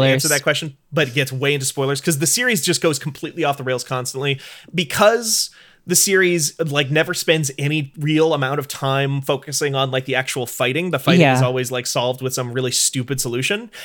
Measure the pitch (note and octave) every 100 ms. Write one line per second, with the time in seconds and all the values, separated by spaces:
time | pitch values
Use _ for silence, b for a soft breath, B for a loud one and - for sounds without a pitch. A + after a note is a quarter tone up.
0 | C3+ C3+ - C#3+ D#3 C#3 D#3+ - _ D3+
1 | C#3+ C3+ C3 C3 C#3 C#3+ C3 - C3+ C3+
2 | F3 C#3+ D#3+ A#3 B3 G3+ F3+ E3 E3 C#3+
3 | D3+ C#3 D3+ E3 D3 C#3 C3 B2 - B2+
4 | B2+ C3 C#3 C#3 B B B E3+ F3 -
5 | G#3 A#3 A3 G#3+ - b b b - F3
6 | G3+ F#3+ F#3 F3 C#3+ - D#3+ C#3+ C3 D3+
7 | E3+ F3 - D#3+ C#3 - C#3+ D#3 C#3 -
8 | D3+ D#3 D#3+ C#3+ C3 C#3+ C3+ - C3+ C3+
9 | C#3 C#3 C3+ C3+ D3+ C3+ D3 C3+ C3+ C3
10 | C3 B2+ B2+ C3+ A#2+ - B2 D3 F3+ C#3+
11 | - F3 C#3+ B2+ B2+ B2+ B2 B2+ A#2+ C#3
12 | B2 B2+ C3 C3+ B2 B2 B2+ - - C3+
13 | B2 C3+ B2 A#2+ C3+ G#3 A#3 B